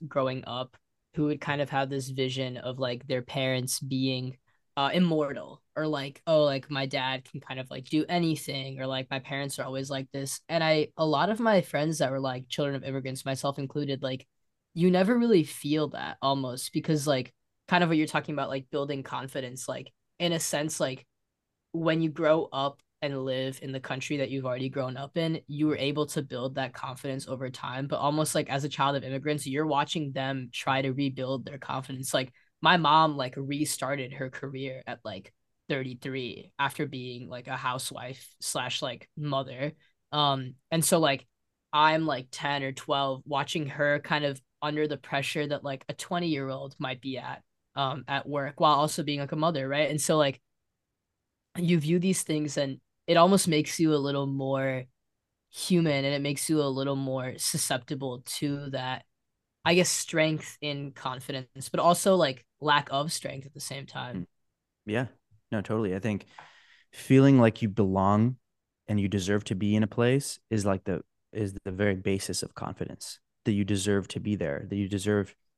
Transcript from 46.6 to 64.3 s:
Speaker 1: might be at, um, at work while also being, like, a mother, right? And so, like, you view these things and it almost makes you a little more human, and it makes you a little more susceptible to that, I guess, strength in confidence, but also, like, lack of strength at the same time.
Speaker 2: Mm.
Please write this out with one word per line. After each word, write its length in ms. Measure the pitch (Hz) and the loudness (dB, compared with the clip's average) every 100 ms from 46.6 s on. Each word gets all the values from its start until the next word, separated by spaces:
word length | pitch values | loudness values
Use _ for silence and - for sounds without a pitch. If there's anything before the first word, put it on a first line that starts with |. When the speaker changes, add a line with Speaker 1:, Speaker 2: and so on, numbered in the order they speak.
| 139 - | -10 -8
Speaker 1:
might 200 | 135 127 | -8 -8
be 200 | 135 123 | -8 -8
at, 240 | 131 139 _ _ _ - | -10 -12 _ _ _ -4
um, 300 | 135 135 120 | -4 -4 -4
at 200 | 139 139 | -4 -2
work 320 | 143 143 - | -4 -4 2
while 140 | 160 | 4
also 300 | 143 151 - | 4 2 0
being, 160 | 143 143 | -2 -2
like, 140 | 143 | -2
a 20 | 156 | 0
mother, 320 | 160 156 135 | 0 0 -2
right? 240 | 143 151 | 0 0
And 100 | 151 | 0
so, 160 | - 156 | 2 4
like, 240 | 143 135 _ _ _ _ _ _ _ _ _ _ _ - | 4 0 _ _ _ _ _ _ _ _ _ _ _ -2
you 240 | 175 175 | 4 4
view 200 | 147 175 | 4 2
these 240 | 185 180 | 4 0
things 340 | - 151 151 151 | 0 -2 0 -2
and 240 | 139 131 _ _ - | -2 -4 _ _ 4
it 100 | 170 | 8
almost 320 | 175 196 - | 8 8 6
makes 320 | 156 147 - | 2 2 2
you 140 | 160 | 4
a 20 | 151 | 4
little 320 | 139 139 139 | 2 0 0
more 560 | 135 135 135 135 131 127 _ _ _ _ _ _ | -2 0 0 0 -2 -6 _ _ _ _ _ _
human, 540 | - - 175 165 139 | -10 2 4 4 2
and 100 | 139 | 0
it 80 | 143 | 0
makes 280 | 143 139 - | -2 -2 2
you 120 | 156 | 2
a 60 | 143 | 2
little 300 | 135 139 139 | 0 0 0
more 380 | 135 131 127 123 | -2 -2 -4 -4
susceptible 840 | - 160 - 131 - 135 131 127 - | -4 -2 0 -2 -2 -6 -6 -8 -10
to 440 | - 147 143 143 | -4 -2 -2 -4
that, 340 | 131 127 127 - _ _ _ _ _ | -6 -6 -6 -10 _ _ _ _ _
I 120 | 165 175 | 4 4
guess, 120 | 175 | 4
strength 720 | - - 165 156 156 - - | 0 -2 2 2 0 -6 -10
in 320 | 147 143 143 | -8 -6 -8
confidence, 800 | 131 135 127 - 135 127 - - | -8 -8 -8 -8 -8 -10 -14 -4
but 100 | 170 | 2
also, 380 | 165 175 202 185 | 4 6 6 6
like, 280 | 151 135 _ _ | 4 0 _ _
lack 300 | 147 147 - | 2 2 2
of 220 | 139 151 | -2 -2
strength 320 | - - 139 139 | -4 -6 -10 -14
at 80 | |
the 80 | 135 | -14
same 240 | - 139 131 | -12 -10 -10
time. 320 | 131 127 120 | -10 -8 -8
Speaker 2:
Mm. 80 | 87 | -10